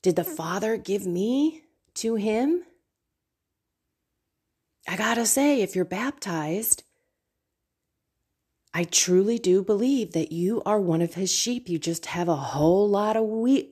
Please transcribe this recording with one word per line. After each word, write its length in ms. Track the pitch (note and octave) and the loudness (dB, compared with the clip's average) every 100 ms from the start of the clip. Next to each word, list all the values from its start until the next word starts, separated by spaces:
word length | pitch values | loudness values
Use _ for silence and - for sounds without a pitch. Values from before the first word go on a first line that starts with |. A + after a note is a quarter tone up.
Did 140 | F#3 E3+ | 2 0
the 80 | |
Father 520 | E3 - E3 F#3 A3 A3+ | -2 -8 -6 -4 -2 -4
give 300 | - G3 F#3+ | -2 -4 -2
me 580 | F3 G#3 C4 D4+ D#4 _ _ _ | -2 0 0 0 -2 _ _ _
to 220 | - A3 A3+ | -6 -4 -2
him?" 480 | G#3 G#3+ C4+ F4 F4 _ _ _ _ _ _ _ _ _ _ _ _ _ _ _ _ _ _ _ _ _ - | -2 0 0 -2 -4 _ _ _ _ _ _ _ _ _ _ _ _ _ _ _ _ _ _ _ _ _ -10
I 100 | F#3 | -4
gotta 300 | G#3+ A#3 A#3 | -2 0 0
say, 340 | - C#4+ C#4 | 2 2 2
if 140 | F#3+ F#3 | 0 -2
you're 80 | |
baptized, 960 | F3 F#3 B3+ C#4+ G3+ E3 D3+ F#3 A3+ - _ _ _ _ _ _ _ _ _ _ _ _ _ _ _ _ _ _ _ | -4 -4 -6 -6 -6 -6 -4 -4 -4 -4 _ _ _ _ _ _ _ _ _ _ _ _ _ _ _ _ _ _ _
I 100 | D#3+ | -6
truly 540 | E3+ - - F3+ G3+ A#3 | 0 0 4 4 4 0
do 240 | F#3 F#3 | 4 2
believe 500 | F#3+ G3+ B3 C#4 G3+ | 4 0 2 0 0
that 200 | E3 D#3+ | -2 -2
you 300 | E3 F3+ A#3 | -2 -2 -2
are 160 | - G#3+ | 0 0
one 220 | F3+ E3 | 2 2
of 120 | E3+ | 0
his 180 | F3 F#3+ | -2 -2
sheep. 360 | - A#3 A#3+ G#3+ | -2 -2 -4 -4
You 100 | E3 | -4
just 280 | E3+ E3 - | -4 -6 -6
have 220 | E3+ F3 | -4 0
a 80 | D3+ | 0
whole 520 | C3 C#3+ D#3 F#3 G#3 | -2 2 4 6 4
lot 280 | G3+ G#3+ A3 | 2 2 0
of 80 | |
wheat, 460 | A3 A3 A#3+ C4+ - | 0 0 2 2 0